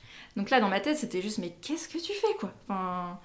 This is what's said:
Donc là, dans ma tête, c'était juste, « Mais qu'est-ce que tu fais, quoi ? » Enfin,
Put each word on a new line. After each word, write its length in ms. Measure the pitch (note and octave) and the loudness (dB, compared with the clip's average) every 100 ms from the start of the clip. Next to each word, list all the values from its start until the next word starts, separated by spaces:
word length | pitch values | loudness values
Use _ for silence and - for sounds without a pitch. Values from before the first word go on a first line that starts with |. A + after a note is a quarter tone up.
| - - - G3+ | -20 -20 -8 -4
Donc 140 | G3+ | 4
là, 100 | C4 | 6
dans 80 | G3+ | 6
ma 100 | G3 | 4
tête, 160 | D4 D4+ | 2 0
c'était 280 | - F#3 | 0 -2
juste, « 140 | G#3 G#3 | -2 -2
Mais 140 | F3 - | -4 -6
qu'est-ce 300 | - E4 - | -6 -4 -4
que 80 | E4 | -6
tu 160 | - | -4
fais, 200 | G4+ G#4+ G#4 | 0 2 2
quoi ? » 140 | F#3 - - | -4 -8 -6
Enfin, 500 | F#3+ F#3 F3+ F3+ F#3+ | -2 -2 -2 -4 -8